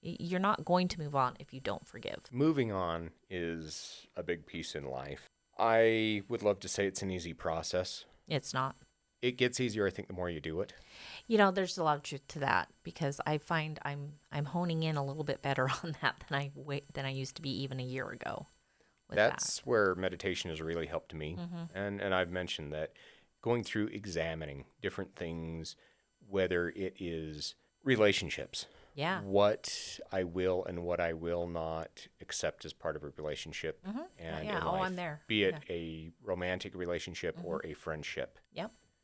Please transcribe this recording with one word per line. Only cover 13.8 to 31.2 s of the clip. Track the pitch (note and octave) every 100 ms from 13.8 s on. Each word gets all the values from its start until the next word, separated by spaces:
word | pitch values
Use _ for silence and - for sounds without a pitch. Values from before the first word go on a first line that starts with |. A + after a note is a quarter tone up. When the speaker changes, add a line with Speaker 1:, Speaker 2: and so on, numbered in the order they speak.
Speaker 1:
I'm, | - C#3+ C#3+ D3 _
I'm | C#3+ C#3+
honing | E3+ F3 D#3+
in | D#3+ D3+
a | C#3
little | D3 D3
bit | -
better | C#3 C3+ C3 C3
<laughs> |
on | E3+ D3+
that | C#3 - -
than | C#3+
I | C#3 C#3
wa-, | C#3 C#3+ -
than | - C3+
I |
used | C3+ C3+ -
to |
be | D3 B2
even | C3+ C3
a |
year | B2+ C3 -
ago | - - - D3+ _ _ _ _ _ _
with | G#2+
Speaker 2:
That's | A2 - - -
Speaker 1:
that. | -
Speaker 2:
where | A#2+ G2+ F2+
meditation | F#2 F2 G2 F2+ F2+
has | D#2
really | D#2+ E2+ D#2+
helped | E2 - D#2+
me. | D2+ A#2+
Speaker 1:
Mm-hmm. | F3 E3+ E3+ F#2
Speaker 2:
And, | G2+ G2+
and | G2
I've | F#2 F2+
mentioned | F2 F2 - D2
that | D2+ D#2 - - - _ _
going | - A#2+
through | A2 A2 G#2+
examining | - G#2 E2 E2 E2 D#2 C#2 C#2 _
different | G2+ - G2 -
things, | E2+ E2 E2 E2 D#2+ - - _ _ _ -
whether | G2 F#2 F2 F2
it | - F#2+ -
is | F2+ E2 D#2+ D#2 - - _ _
relationships, | - B2 G#2+ G2 F2+ - B1+ - - - - -
Speaker 1:
Yeah. | D#3 F#3
Speaker 2:
what | G2+ G2 G#2 A2 - - - - -
I | G2
will | F#2 E2+ F#2 F2+ F#2
and | F2
what | E2+ F2
I | E2+
will | E2